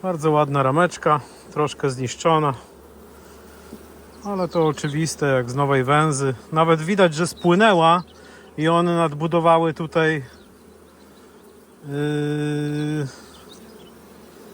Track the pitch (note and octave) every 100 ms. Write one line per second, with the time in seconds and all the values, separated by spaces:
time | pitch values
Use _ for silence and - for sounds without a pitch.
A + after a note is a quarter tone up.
0 | F#3 E3+ D#3 D3+ D3 C#3 C3 D3 F3 -
1 | E3 D3+ - - - - D3+ - C#3+ B2+
2 | B2 - E3+ D#3+ D3 B2 - - - -
3 | - - - - - - - - - -
4 | - - G3+ G3+ F3 F3 D#3 D3 D#3 D3
5 | D#3+ - C#3+ C3 A#2+ B2+ C#3 C#3 B2+ D3
6 | D#3 C3+ C#3 B2 - D#3+ E3 D#3+ D#3+ G3+
7 | F3+ D3+ E3+ - F3 F3 A3 F3+ E3 F3
8 | - - - - - - D#3 E3+ F3 E3+
9 | E3 D3 D#3+ E3+ E3 E3 E3 D3+ E3 E3
10 | D#3+ D#3 B2 - - - - - - -
11 | - - - - - - - - D3 C#3+
12 | D3 D3+ D3 D3 D3 D3 D3 D3 D3+ D3+
13 | C3+ - - - - - - - - -
14 | - - - - -